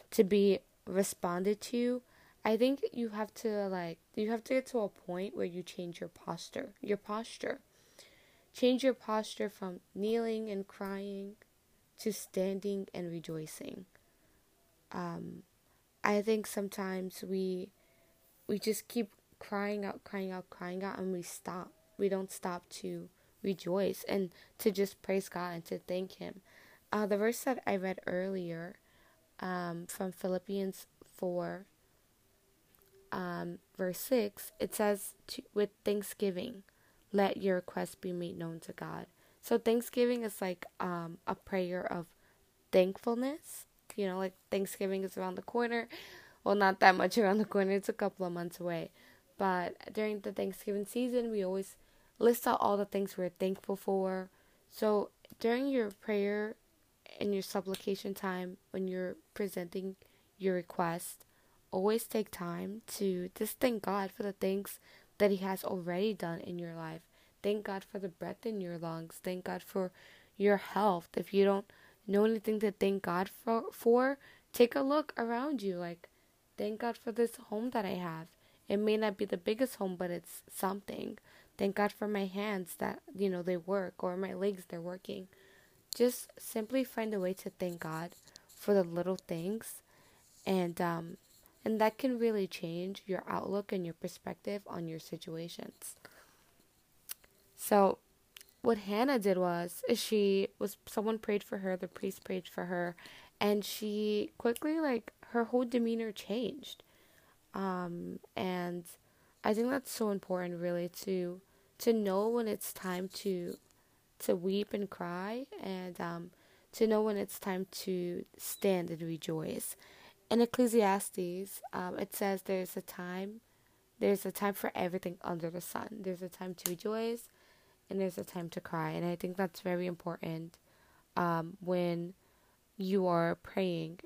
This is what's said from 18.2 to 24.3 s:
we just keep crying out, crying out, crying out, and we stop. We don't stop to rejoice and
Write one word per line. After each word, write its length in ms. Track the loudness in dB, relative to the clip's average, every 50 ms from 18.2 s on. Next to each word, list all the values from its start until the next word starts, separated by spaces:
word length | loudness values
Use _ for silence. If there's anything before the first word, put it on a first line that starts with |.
| _ _ _ _ _ -4
we 120 | -2 0
just 280 | 0 0 -2 -2 -4 -4
keep 240 | -2 -2 -2 -4 _ _ _ _ _ -20
crying 440 | -10 -6 -4 -2 -2 -2 -2 -2 -2
out, 200 | -4 -6 -8 -10
crying 280 | -8 -6 -4 -4 -4
out, 180 | -6 -8 -10 _
crying 340 | -12 -10 -8 -6 -4 -4 -4
out, 160 | -4 -4 -4
and 120 | -2 -2
we 100 | -2 -4
stop. 500 | -6 -8 -12 -12 -8 -8 -8 -8 -8 -10 -14 _ _ _ _ 0
We 120 | 0 2
don't 220 | 2 0 -2 -4
stop 380 | -6 -6 -6 -6 -6 -6 -8 -12 -12 -10
to 280 | -8 -6 -6 -8 -10 -12 _ _ _ _ _ _
rejoice 640 | -2 -2 -2 -2 -2 0 2 2 2 2 0 -2 -2 0
and 240 | 2 2 2 0